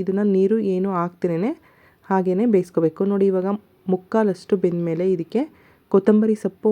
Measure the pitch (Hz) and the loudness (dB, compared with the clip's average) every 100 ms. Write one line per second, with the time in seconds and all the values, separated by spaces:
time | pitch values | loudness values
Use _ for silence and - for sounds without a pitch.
0 | 185 196 208 190 196 226 196 180 196 180 | -4 -2 0 2 2 0 0 -2 -2 -2
1 | 175 - 180 165 226 339 _ _ _ _ | -4 -4 -4 -2 -4 -6 _ _ _ _
2 | - 190 185 185 240 190 180 165 160 - | -4 -2 0 0 2 2 0 0 0 0
3 | 196 202 196 185 190 208 _ _ - 185 | -2 2 2 0 -2 -4 _ _ -4 -4
4 | - 220 214 175 - 196 180 170 170 160 | -2 0 0 -2 -4 -2 0 -2 -4 -2
5 | 190 175 160 226 311 - _ _ - 196 | -2 -2 -4 -4 -6 -10 _ _ -2 2
6 | 208 214 220 214 190 - 214 | 4 4 2 -2 -4 -4 -2